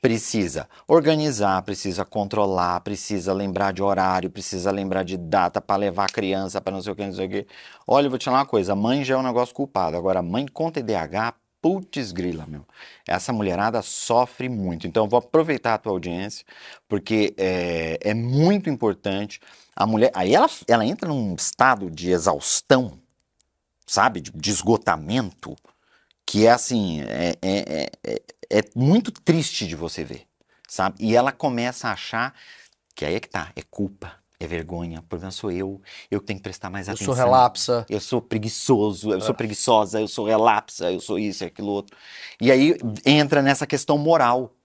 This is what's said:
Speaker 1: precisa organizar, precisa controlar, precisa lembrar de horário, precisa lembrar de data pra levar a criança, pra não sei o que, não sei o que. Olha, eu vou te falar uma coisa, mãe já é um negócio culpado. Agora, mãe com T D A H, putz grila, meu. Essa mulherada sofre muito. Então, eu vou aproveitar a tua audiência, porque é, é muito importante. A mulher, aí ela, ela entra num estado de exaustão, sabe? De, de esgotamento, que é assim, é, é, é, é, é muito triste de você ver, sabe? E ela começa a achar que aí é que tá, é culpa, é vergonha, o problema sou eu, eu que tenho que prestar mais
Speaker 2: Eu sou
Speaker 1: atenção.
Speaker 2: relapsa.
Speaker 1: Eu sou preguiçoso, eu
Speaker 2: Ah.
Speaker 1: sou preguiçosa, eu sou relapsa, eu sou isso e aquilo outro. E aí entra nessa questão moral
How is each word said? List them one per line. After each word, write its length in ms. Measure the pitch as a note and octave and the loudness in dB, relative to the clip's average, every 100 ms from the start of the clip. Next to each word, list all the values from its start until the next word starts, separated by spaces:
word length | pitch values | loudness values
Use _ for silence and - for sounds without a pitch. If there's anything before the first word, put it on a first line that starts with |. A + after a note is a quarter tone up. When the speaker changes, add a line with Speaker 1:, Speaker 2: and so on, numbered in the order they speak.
Speaker 1:
precisa 680 | C3 A2+ - A2+ F2+ D2 - - - | 2 0 -2 -2 -2 -4 -10 -18 4
organizar, 720 | E3 D3 D#3 D3+ A#2 G2+ F#2+ | 4 6 2 0 0 0 0
precisa 420 | G2 G2 G2+ F2+ F#2+ | -2 -6 -4 -4 -4
controlar, 760 | G#2+ G2+ A2 G2+ F#2 F2 F2+ | -4 -2 0 2 2 0 -2
precisa 520 | G2+ G2+ - G2+ F2+ | -4 -8 -4 -4 -2
lembrar 400 | F#2+ G2 F#2 G2 | -2 -2 0 0
de 80 | F#2 | 0
horário, 480 | G2 G2 F#2 F#2 F2+ | 0 2 2 0 -2
precisa 420 | G2+ - F#2+ F#2 | -8 -8 -4 -2
lembrar 320 | G2 G2 F#2+ | -2 -2 -2
de 140 | F2 F#2 | -4 -6
data 420 | E2+ F#2+ F2+ G2+ | 0 2 2 -2
pra 160 | - G2 | -2 0
levar 300 | G2+ F2+ G2 | 0 0 -2
a 40 | |
criança, 520 | - G2 F#2+ F#2+ F#2+ | 0 -2 -2 -4 -6
pra 100 | F#2+ | -6
não 100 | F#2+ | -6
sei 120 | F#2+ | -8
o 20 | F#2+ | -8
que, 100 | G2+ | -8
não 80 | |
sei 120 | F#2 F#2+ | -6 -4
o 40 | |
que. 180 | G2 G2+ - - - - | -6 -8 -16 -20 -16 2
Olha, 180 | C3 C#3+ | 2 2
eu 40 | |
vou 100 | B2+ | -2
te 60 | - | 0
falar 140 | B2+ | 0
uma 60 | C3+ | 2
coisa, 300 | A2+ F#2 G2+ | 0 0 0
mãe 280 | A2 C#3 | 0 0
já 120 | C3 C3 | 0 0
é 20 | |
um 60 | |
negócio 300 | C3 A#2+ B2 | 0 0 -2
culpado. 440 | - C#3 G2+ E2+ F2 | -4 -4 0 0 0
Agora, 240 | F#2 F#2 | 0 0
mãe 240 | E2+ G#2 C#3+ | 0 -4 -6
com 240 | - D#3+ | -4 -4
T 100 | D#3+ | -4
D 140 | A2+ G2+ | -4 -4
A 60 | |
H, 320 | D#2 F#2+ A2+ - _ _ | -2 -4 -4 -6 _ _
putz 520 | D#3+ F#3+ F#3+ D3 A2+ | 0 0 -4 -8 -8
grila, 320 | F2 F2+ D#2+ D2+ | -4 -4 -6 -10
meu. 180 | D2 C#2+ - - - - | -16 -18 -20 -20 -18 -4
Essa 280 | F#2 - | -4 -2
mulherada 480 | A2+ G2+ F2 G#2+ A2+ | -2 -2 0 0 -2
sofre 680 | - - - A#2+ B2 - B2+ | -4 -8 2 2 2 -2 -6
muito. 400 | A#2 F#2 E2+ F2+ | -4 -4 -4 -2
Então, 160 | A2 | 0
eu 60 | G#2+ | 2
vou 80 | A#2+ | 2
aproveitar 560 | - D#3+ D#3+ C3+ A#2+ | 2 0 2 -2 0
a 40 | A2 | -2
tua 140 | A2+ | -2
audiência, 540 | F#2+ F2 F2 G2+ - - - - - _ | -4 -2 -6 -6 -10 -18 -20 -20 -20 _
porque 460 | G#2 - A2 G2+ - | -6 0 2 2 0
é, 640 | F#2+ F#2 F2 E2 D#2+ D#2+ | 0 0 -2 -2 -2 -4
é 120 | G#2 | -2
muito 560 | A2 A#2+ C3+ E3 G3+ F#3 | -2 0 4 4 4 0
importante. 720 | C3+ A2 F#2+ G2+ G2 G#2 - - - _ - | 0 0 0 -4 -4 -6 -12 -20 -20 _ -2
A 100 | G#2+ | 0
mulher, 240 | A2 B2 | 4 4
aí 200 | - F#3 | 4 4
ela, 160 | C#4 D#4 - - | 6 4 0 2
ela 180 | A#2 A2 | 2 2
entra 240 | G3+ E3+ | -2 -4
num 260 | C#3+ G#2+ E2+ | -2 -2 -4
estado 560 | - - C3 A#2 F#2 | -6 2 4 4 -2
de 200 | D#2+ F2 | -6 0
exaustão, 840 | F2+ E2 D2 - - - C3 A#2+ - _ _ _ _ _ _ _ _ - | 2 2 0 -2 -4 4 2 2 -10 _ _ _ _ _ _ _ _ -6
sabe? 360 | - A#2 F#2+ | 2 2 2
De, 100 | C#2+ | -10
de 180 | D2+ F#2+ | -6 -2
esgotamento, 1040 | G#2 G#2 A2+ - D#2 D2+ A#2+ G2+ - - B1+ _ _ _ _ _ _ - | -2 2 2 2 -2 0 -2 -2 -8 -16 -16 _ _ _ _ _ _ -4
que 200 | G2+ A2 | 4 6
é 60 | |
assim, 500 | A#2+ - A#2+ F#2+ D#2 | 6 2 -2 -2 -4
é, 340 | A#1+ A1+ F2 - | -6 -4 -4 -2
é, 80 | F#2+ | -2
é, 380 | G2 - D#2 C2+ - - | -2 -2 -6 -6 -8 -8
é, 520 | A1 _ - - G#2 | -8 _ -20 -2 0
é 40 | A2 | 0
muito 380 | A#2+ C3+ G#3 A#3+ | 0 4 4 2
triste 560 | - - E3 D3+ - F#2+ | -4 2 2 2 -4 -6
de 80 | D#2+ | -6
você 280 | E2 - | -8 -8
ver, 240 | D2 B1+ _ _ _ _ _ | -10 -12 _ _ _ _ _
sabe? 300 | - F#2 - | -2 -2 -2
E 160 | A2 A#2 | 2 4
ela 160 | C3 | 4
começa 580 | C3+ D3 A#2+ A#2+ B2 B2 | 0 -2 -2 -4 -4 -6
a 40 | |
achar 400 | G2 - A2+ B2 - - - - _ _ - | -6 -6 -4 -4 -8 -20 -20 -20 _ _ -8
que 80 | |
aí 120 | D2+ F#2 | -4 -4
é 40 | |
que 80 | - | -6
tá, 240 | G2 D#2+ - | -8 -8 -14
é 80 | - | -16
culpa, 440 | - G2 G2 - - _ _ | -8 -8 -8 -18 -20 _ _
é 60 | E2 | -8
vergonha, 540 | E2+ D#2+ F2 E2+ E2 | -8 -8 -10 -10 -12
o 40 | |
problema 280 | E2 E2+ F#2 | -12 -12 -10
sou 200 | F#2 G#2+ | -10 -6
eu, 300 | F2+ F#2+ G2 - - - | -6 -6 -10 -18 -20 -6
eu 100 | G2+ | -6
que 60 | - | -4
tenho 100 | G2 | -8
que 60 | |
prestar 260 | G2 F#2+ F#2+ | -8 -12 -10
mais 180 | G2 F#2+ | -10 -8
Speaker 2:
Eu 80 | G2 | -6
sou 180 | G2+ | -2
Speaker 1:
atenção. 120 | B2 B2 | 2 4
Speaker 2:
relapsa. 600 | B2+ B2 - - A#2+ A2 | 6 6 2 -2 -2 -2
Speaker 1:
Eu 100 | G#2 | -6
sou 220 | - B2 | -2 -4
preguiçoso, 880 | - A2+ A2 - - A#2+ G#2+ F#2 G#2+ | -2 -4 -4 -4 2 4 4 -2 -2
eu 60 | F#2+ | -2
Speaker 2:
Ah. 40 | |
Speaker 1:
sou 120 | G#2+ | -2
preguiçosa, 640 | - A2 G#2 - A2 G2+ A2 | -4 -4 -4 2 4 4 -2
eu 80 | G#2+ | -4
sou 200 | - G#2+ | -4 0
relapsa, 640 | A2 A2+ G#2 - - F2 | 4 4 4 -2 -6 -4
eu 80 | F2+ | -4
sou 180 | - F#2 | -4 -4
isso 260 | G#2 F#2+ | -4 -6
e 40 | F2 | -10
aquilo 220 | - G#2 | -8 -6
outro. 280 | G2+ G2 - - - - - | -6 -6 -18 -20 -18 -18 0
E 120 | A#2+ | 4
aí 260 | C3 D3 E3+ A#2+ G#2 | 6 6 2 -2 -2
entra 380 | C3+ D3 C#3+ D3 | 4 4 6 4
nessa 240 | C#3 C3+ C#3+ | 4 2 0
questão 320 | C#3 - D3 | -2 0 0
moral 560 | D3 E3 B2 B2 B2 _ | 4 4 4 2 -2 _